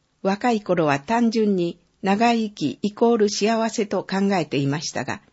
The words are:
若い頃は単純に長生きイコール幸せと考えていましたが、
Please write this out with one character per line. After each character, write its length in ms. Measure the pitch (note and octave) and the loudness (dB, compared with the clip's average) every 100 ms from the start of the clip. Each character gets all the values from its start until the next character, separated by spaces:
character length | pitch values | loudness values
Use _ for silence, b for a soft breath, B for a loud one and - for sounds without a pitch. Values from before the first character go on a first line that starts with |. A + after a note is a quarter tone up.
| _ _ | _ _
若 300 | G3 G3+ B3+ | -2 0 0
い 100 | A3 | 0
頃 240 | G#3 F3 D3+ | 0 0 2
は 160 | C#3 | 0
単 300 | C#3+ A#3 A#3 | 0 0 2
純 260 | A3+ G#3+ F#3+ | 2 2 0
に 200 | E3+ - _ _ | -2 -6 _ _
長 320 | F#3+ G3+ A#3 | -2 2 2
生 160 | A#3 A3 | 2 -2
き 260 | G#3 D3 - | -4 -4 -2
イ 120 | G#3 G#3 | -6 0
コ 180 | A#3 | 2
ー 40 | A#3 | 4
ル 120 | G#3 | 2
幸 400 | - G#3 A3+ A3+ | 2 0 0 -2
せ 160 | A#3 G#3 | -2 -2
と 180 | G3 | -4
考 300 | - F#3+ G3 | -2 0 2
え 120 | G3 D3+ | 0 0
て 120 | C3+ | -2
い 80 | C#3 | -2
ま 160 | D3 | -2
し 100 | C#3+ | -6
た 120 | - | -6
が、 180 | C3+ - - | -6 -8 -14